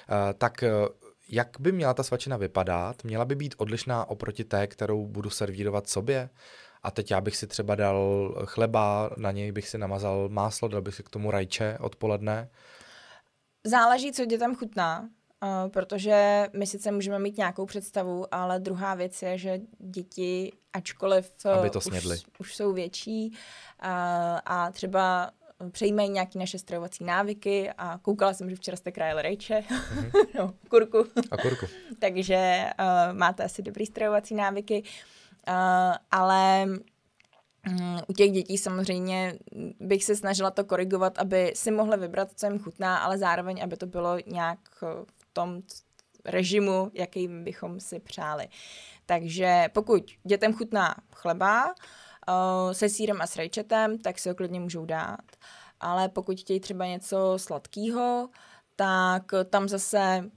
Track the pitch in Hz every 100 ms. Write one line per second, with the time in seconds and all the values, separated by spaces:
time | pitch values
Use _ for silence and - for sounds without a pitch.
0 | - 104 101 101 120 - 123 107 104 -
1 | - _ - 110 120 - 147 190 143 123
2 | 131 123 - 123 95 - 92 87 90 -
3 | 113 110 123 139 143 - 104 117 - 120
4 | 107 104 - 107 110 101 101 - 107 107
5 | 104 101 101 - 101 95 104 101 101 -
6 | 110 135 127 - - - - _ - -
7 | 101 98 98 - 104 - 104 104 101 98
8 | 98 101 98 - 98 - 113 113 104 104
9 | 107 - 104 101 104 104 - 107 101 98
10 | 101 98 98 104 104 - 117 104 95 -
11 | - 110 104 101 95 - 107 110 110 -
12 | 110 104 107 107 120 - - - - -
13 | - - _ _ _ _ 220 240 233 254
14 | 277 262 240 226 240 247 220 208 165 165
15 | 226 - _ _ 196 190 190 196 185 202
16 | 202 208 202 202 202 202 202 202 208 202
17 | 196 202 202 208 185 185 196 208 196 202
18 | 185 180 185 175 180 185 190 185 196 185
19 | 180 180 185 185 185 185 220 - 190 185
20 | 180 - 180 180 190 - _ 185 180 -
21 | 196 190 185 - 202 190 190 104 135 92
22 | 87 85 - - - - 208 185 175 -
23 | - 220 220 220 - - - - 190 180
24 | 175 175 170 170 - 180 175 180 190 190
25 | 185 180 180 - - - 180 - 208 208
26 | 202 196 185 190 180 185 - 175 170 -
27 | 175 180 208 208 202 196 196 - 175 175
28 | - 202 196 190 185 185 - 180 - 180
29 | 160 156 151 202 - 214 208 254 - 269
30 | 175 392 262 262 185 - - 156 - -
31 | 233 - 233 - - 127 92 - 330 240
32 | 196 185 185 185 185 180 - - 190 180
33 | 175 185 175 185 190 - 196 202 214 -
34 | 214 208 208 214 202 196 208 208 208 -
35 | - - - - - 185 185 185 185 175
36 | - 190 185 190 190 190 190 190 - _
37 | _ _ _ _ _ _ - 180 175 175
38 | - 196 202 190 180 190 196 185 190 185
39 | 185 185 185 170 - - - - 185 196
40 | 196 208 202 190 190 190 196 180 190 190
41 | 190 185 196 185 180 - 226 214 214 208
42 | 175 185 196 - 208 202 202 - 190 185
43 | 160 190 185 170 180 185 175 165 185 180
44 | 175 180 - 175 165 170 _ _ 170 165
45 | - _ _ - 175 175 196 - - _
46 | _ _ - 180 185 208 196 190 190 -
47 | 175 190 180 170 170 175 175 180 185 170
48 | - - 156 151 - - - - - -
49 | - 175 170 165 180 175 165 - 214 208
50 | - - 180 202 214 220 226 214 175 -
51 | - - 170 170 190 220 285 370 - -
52 | - - - 185 185 185 185 185 208 202
53 | 214 196 165 - 165 - 214 220 220 220
54 | 202 180 185 180 185 180 175 170 165 160
55 | - 202 - - - - - _ 175 180
56 | 190 185 185 185 - 190 190 180 180 180
57 | - 196 190 185 185 151 - - 220 240
58 | 247 240 254 - - - _ - 196 190
59 | 185 185 185 190 185 202 196 196 190 208
60 | 190 185 190